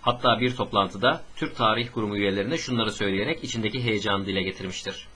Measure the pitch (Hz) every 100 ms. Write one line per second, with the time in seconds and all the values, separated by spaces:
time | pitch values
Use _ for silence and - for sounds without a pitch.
0 | - - - 113 123 123 104 104 95 95
1 | 123 165 - - 156 - 113 110 120 -
2 | 107 104 101 98 101 160 - 120 110 104
3 | 101 95 113 165 127 113 107 127 120 107
4 | 107 98 98 95 95 - 95 90 - -
5 | -